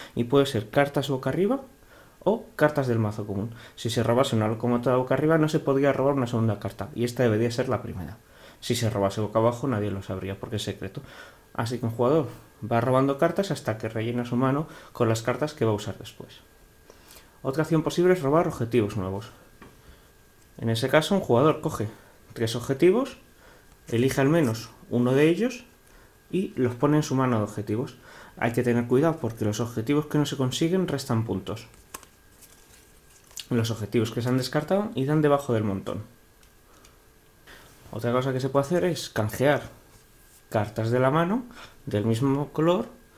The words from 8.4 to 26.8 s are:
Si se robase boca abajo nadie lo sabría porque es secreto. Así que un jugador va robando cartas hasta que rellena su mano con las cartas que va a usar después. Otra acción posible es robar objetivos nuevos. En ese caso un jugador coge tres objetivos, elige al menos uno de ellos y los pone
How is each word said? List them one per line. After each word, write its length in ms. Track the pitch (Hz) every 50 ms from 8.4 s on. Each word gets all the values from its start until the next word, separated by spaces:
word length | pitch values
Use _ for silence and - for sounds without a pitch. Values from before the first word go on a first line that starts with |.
| - - - -
Si 160 | - - 120
se 140 | 117 117 107
robase 320 | 104 101 98 98 - 110
boca 160 | 107 101 - 113
abajo 300 | 110 120 120 117 143 139
nadie 240 | 120 104 104 104
lo 100 | 98 98
sabría 380 | 98 - 98 95 92 95 98 -
porque 160 | - 95 107
es 80 | 101 -
secreto. 400 | 104 92 - - 95 - 143 - - - - - - - - - - -
Así 240 | - 117 113 123 113
que 80 | 113
un 60 | 117
jugador 360 | 117 117 120 123 147 165 139 110 - - - - - -
va 220 | - 104 120 117
robando 380 | 113 131 127 131 135 139 139 139
cartas 320 | 165 170 165 - 196 -
hasta 260 | 151 - - - - 113
que 120 | - 110
rellena 360 | - 113 110 117 120 120 120
su 100 | 120 123
mano 320 | 120 131 131 135 143 160 - - - - -
con 160 | - - 120 110
las 140 | 113 113
cartas 320 | - 131 123 123 151 151 -
que 120 | - 117
va 60 | 113
a 40 | 107
usar 240 | 101 - - 92 -
después. 400 | - - - - - - - - - - - - - - _ - - - - - - - - - - - - - -
Otra 180 | 135 135 156
acción 220 | 151 - 165 156 147
posible 300 | 143 - - 175 180 185
es 100 | 185 143
robar 240 | 135 147 165 175 165
objetivos 500 | - - 120 113 120 120 104 101 - 107
nuevos. 320 | 92 95 95 104 113 - - - - - - - - - - - - - - - - - _ _ _ - _ _ - - - -
En 120 | 113 113
ese 200 | 113 113 135 127
caso 240 | - 156 156 - 202
un 80 | 190
jugador 400 | 190 - 120 117 139 156 147 156
coge 260 | - 160 - - 107 101 - - - - - - - - -
tres 220 | - 113 113 117
objetivos, 600 | 123 117 - 135 135 165 180 190 240 277 - - - - - - - - - - - - - - - - -
elige 320 | 120 113 123 131 127 143
al 100 | 135 135
menos 420 | 160 170 156 117 110 113 - - - - - -
uno 240 | - 120 120 123 131
de 160 | 139 151 160
ellos 360 | 175 180 226 262 254 - - - - _ _ - - - - - _ _ _ _
y 220 | - 180 202 - -
los 180 | 127 131 120 117
pone 240 | 120